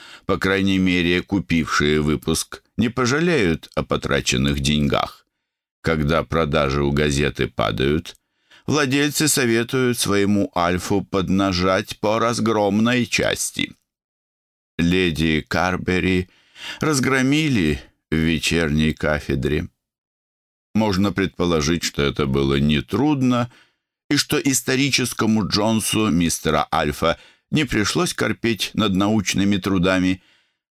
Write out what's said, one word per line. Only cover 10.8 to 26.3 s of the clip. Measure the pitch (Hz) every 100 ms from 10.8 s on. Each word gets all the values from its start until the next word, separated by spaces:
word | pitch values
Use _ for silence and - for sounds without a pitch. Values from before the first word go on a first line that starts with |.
| - 101
поднажать | - 98 87 95 98 90 92 92 107 -
по | 104 113
разгромной | 117 113 110 107 101 101 117 123 113
части. | - 55 50 - - 50 - _ _ _ _ _ _ _ _ _ -
Леди | 85 92 90 73 80 78
Карбери | - 80 90 90 - 90 87 92 92 _ _ - - -
разгромили | 151 143 127 131 131 147 156 120 78 71 - _ _
в |
вечерней | 78 80 80 - 82 82 76 78
кафедре. | 73 78 76 - 69 71 76 - - _ _ _ _ _ _ _ _ _
Можно | 107 110 92 101
предположить, | 95 95 - 87 82 71 85
что | - -
это | 71 65 71
было | 67 67 69
нетрудно, | 73 73 64 101 147 143 127 123 120 - _ _ _ _ _
и | 143
что | - 151
историческому | 135 131 - 131 139 127 123 - 110 110 85
Джонсу | 101 107 110 - 107 107
мистера | 80 85